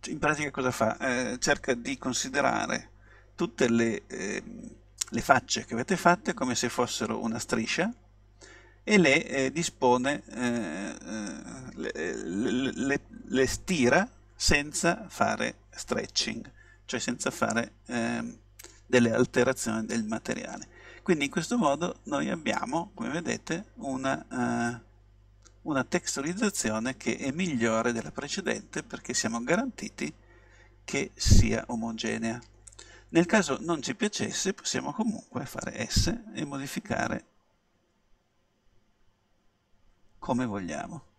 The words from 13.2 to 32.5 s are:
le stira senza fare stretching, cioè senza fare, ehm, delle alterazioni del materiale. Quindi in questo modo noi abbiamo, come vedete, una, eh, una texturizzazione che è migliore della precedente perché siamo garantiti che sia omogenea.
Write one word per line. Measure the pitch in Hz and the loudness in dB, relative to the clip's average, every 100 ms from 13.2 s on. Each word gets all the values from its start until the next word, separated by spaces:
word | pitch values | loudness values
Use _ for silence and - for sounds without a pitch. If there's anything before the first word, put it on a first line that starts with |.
le | - 131 131 | -4 2 2
stira | - - 175 120 147 214 - - - | 0 -2 2 6 6 2 -6 -20 -2
senza | - 147 147 147 226 226 185 | 4 4 2 0 0 0 -4
fare | - - 110 117 - - | -2 0 0 -4 -6 -18
stretching, | - - - - - - - - - - - | -16 -4 -4 -2 -2 -2 -4 -10 -18 -20 -20
cioè | - 123 | -8 -6
senza | - 120 - | -4 -4 -4
fare, | - 113 110 117 - - | -2 0 0 -4 -10 -8
ehm, | 120 117 117 117 - - - - - - | -4 -2 -4 -6 -12 -20 -20 -20 -20 4
delle | 127 117 | 6 6
alterazioni | 113 127 - 123 131 - 110 110 | 4 2 4 2 0 -2 -4 -2
del | 117 | -4
materiale. | 107 113 - 120 - - - - - - | -4 -6 -4 -6 -6 -12 -16 -20 -20 -12
Quindi | - 165 | 0 0
in | 139 | 2
questo | 185 165 240 | -2 -2 2
modo | 160 139 175 - | 2 2 -2 -6
noi | - 143 151 | -4 -4 -2
abbiamo, | 175 156 - 120 151 170 | -4 -2 -2 -2 -4 -4
come | - 117 | -8 -4
vedete, | 151 156 117 - 160 208 - | -4 -4 -6 -4 -8 -8 -10
una, | 139 131 135 135 - 127 120 117 117 120 | -8 -4 -2 -4 -4 -4 -2 0 -2 -4
eh, | - - - - - - - - | -12 -20 -20 -20 -20 -20 -20 -14
una | - 139 | -4 -2
texturizzazione | 123 175 - - 143 180 226 - 113 107 117 131 | 0 -2 -2 -4 -4 0 -2 0 -2 -2 -4 -4
che | - - | -4 -2
è | 135 | -2
migliore | 143 185 135 113 113 117 | -2 -2 0 2 2 2
della | 117 - | -2 -4
precedente | - 143 - 185 131 - - | -8 -6 -6 -2 -4 -4 -10
perché | - - - | -10 -12 -6
siamo | - - 117 | -2 -2 -4
garantiti | 240 175 262 - 214 - 151 - - - - - - - | 0 0 0 -6 -12 -8 -8 -8 -20 -20 -20 -20 -20 -20
che | - 139 143 - | -6 -4 -4 -2
sia | - - 117 113 - | 8 10 10 4 -2
omogenea. | 120 113 113 117 110 113 120 - | -4 -4 -4 -4 -2 -2 -4 -10